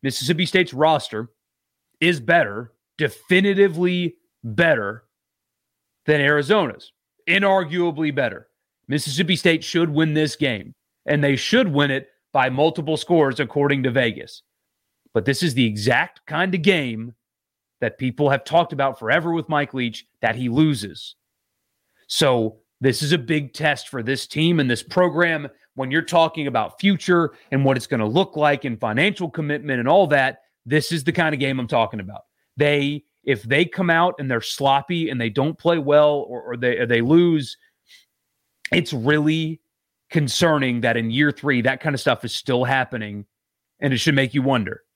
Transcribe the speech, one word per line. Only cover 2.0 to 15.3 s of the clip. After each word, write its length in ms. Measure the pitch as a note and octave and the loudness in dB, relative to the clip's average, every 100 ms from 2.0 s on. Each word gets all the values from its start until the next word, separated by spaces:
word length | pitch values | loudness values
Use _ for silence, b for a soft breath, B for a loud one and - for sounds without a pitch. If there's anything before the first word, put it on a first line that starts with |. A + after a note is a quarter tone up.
is 200 | D#3+ E3+ | -2 0
better, 540 | A2+ E3+ A#2+ G2+ A#2+ _ _ - | 2 2 2 -4 -12 _ _ -6
definitively 1160 | D3 - _ F#3 G3 G3 G3 D#3+ F3+ F3+ F3 - _ _ | -6 -6 _ 2 2 4 2 4 0 0 -2 -6 _ _
better 640 | A#2 G#2 E3+ C#3 G2+ A2 _ _ _ _ _ _ _ _ _ _ | -10 0 2 2 -2 -8 _ _ _ _ _ _ _ _ _ _
than 160 | - D3+ | 0 2
Arizona's, 720 | C#3 D3 C#3 G#3+ D3+ G2 - _ _ _ - | 4 2 2 2 0 -4 -18 _ _ _ -2
inarguably 880 | F3+ G3 F#3+ E3 F3 F3 D3+ D#3 | 2 4 2 0 -2 -2 -2 -4
better. 340 | C#3 B2 F#2+ - _ _ _ _ | -2 -4 -4 -18 _ _ _ _
Mississippi 500 | D3 D3 C3+ E3+ F3+ | -4 -4 -4 -2 2
State 280 | F3+ D#3+ | 2 0
should 240 | D#3 E3 E3+ | 0 -2 0
win 240 | D3 D#3+ | 0 0
this 240 | D3+ D#3 - | 0 -2 -2
game, 380 | C#3+ A2 - - _ _ - | -4 -4 -10 -20 _ _ -2
and 180 | D3 | 0
they 120 | C#3+ C3 | 2 0
should 360 | - A#3 A3+ | 2 2 2
win 180 | C#3+ C#3+ | 2 0
it 200 | C3+ C#3 _ _ | 0 -6 _ _
by 180 | C#3 B2+ | 0 0
multiple 460 | C3 D#3 D#3 D3+ D#3 | 2 0 0 -4 -4
scores, 420 | - E3+ C#3+ B2 | 2 2 2 0
according 460 | C3+ - C#3+ C#3 | -4 0 0 0
to 80 | B2+ | 0
Vegas. 500 | B2 A#2+ G2+ - - _ _ _ _ _ _ _ | 0 0 -2 -14 -18 _ _ _ _ _ _ _
But 120 | A#2 | -4
this 160 | G#2 | -2